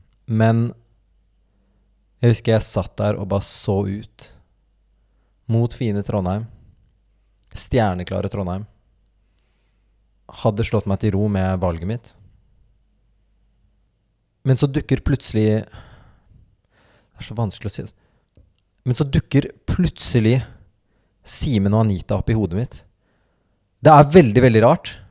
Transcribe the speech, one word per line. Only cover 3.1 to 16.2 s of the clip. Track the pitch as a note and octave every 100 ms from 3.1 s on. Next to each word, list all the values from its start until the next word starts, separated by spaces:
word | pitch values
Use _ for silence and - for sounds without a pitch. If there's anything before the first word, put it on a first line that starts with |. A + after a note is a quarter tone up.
| G#2
og | F#2+
bare | G2 -
så | - - G2 G2
ut | G2+ - - - - _ _ _ _ _ _ _ _ _ _ -
mot | A#2 A#2
fine | - A#2 G2+ G2
Trondheim. | G#2 F2+ G2+ A2+ - - _ _ _ _ _ _ _ _ -
Stjerneklare | - C3 G#2+ F2+ F2 F#2+ F#2+
Trondheim. | G2+ F#2 F#2 G#2 _ _ _ _ _ _ _ _ _ _ _ _ _ _ _ - -
Hadde | A2+ G#2 A2+
slått | A2 G2+
meg | G2
til | G#2+ F#2+
ro | G#2+
med | G2 F#2 F2+
valget | F2+ E2 F2
mitt. | A#2 - - - _ _ _ _ _ _ _ _ _ _ _ _ _ _ _ _ _ _ _ _ _ C3+
Men | C3
så | C#3+
dukker | C#3+ - C3 -
plutselig... | C3 - A2 G#2+ G#2+
Det | - - - - - _